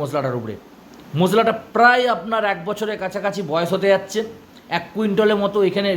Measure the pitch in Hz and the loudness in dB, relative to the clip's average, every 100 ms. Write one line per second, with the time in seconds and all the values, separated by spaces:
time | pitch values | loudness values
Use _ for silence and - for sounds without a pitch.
0 | 139 143 131 120 110 98 - - - - | -4 -2 -2 -4 -6 -10 -16 -20 -20 -20
1 | - 147 185 214 226 226 - 220 240 247 | -8 0 2 4 2 -2 -4 4 6 6
2 | 247 214 208 220 202 180 170 208 214 208 | 2 -2 -2 -2 -2 -2 -6 -6 -6 -6
3 | 185 202 196 190 156 165 175 185 196 190 | -6 -4 -4 -4 -2 -2 0 0 2 2
4 | 190 214 220 - - - - 170 - 202 | 0 -6 -6 -10 -20 -20 -6 -6 -4 -4
5 | 214 196 214 208 202 202 185 202 202 | 0 2 2 2 0 2 0 0 0